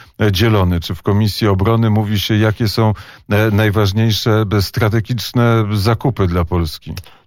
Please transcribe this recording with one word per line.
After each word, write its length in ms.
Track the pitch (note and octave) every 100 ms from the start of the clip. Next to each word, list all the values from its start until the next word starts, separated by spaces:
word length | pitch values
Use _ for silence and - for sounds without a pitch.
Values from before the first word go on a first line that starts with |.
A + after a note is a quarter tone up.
| - -
e, 120 | A2
dzielony? 480 | F#2 A2+ G#2+ F#2 F2
Czy 140 | -
w 80 | F2+
Komisji 440 | - G2+ G#2+ - G#2+
Obrony 440 | F#2+ G#2 A2+ A2+
mówi 300 | G#2+ G#2 G#2+
się, 160 | - A2
jakie 320 | A2 G#2 A2
są, 240 | - A2 G#2 - - -
e, 200 | G#2 A2
najważniejsze, 960 | G2+ A2 G2 G2+ G2 A2+ G2+ - G#2+ G#2+
e, 100 | G#2
strategiczne 1000 | F#2 - A2 A2+ A2 A#2+ - B2 A#2+ A2+ G#2
zakupy 540 | G#2 G2 A#2 D3 A#2 F#2+
dla 180 | F2
Polski? 480 | E2+ F2+ D#2+ - - F2+ - -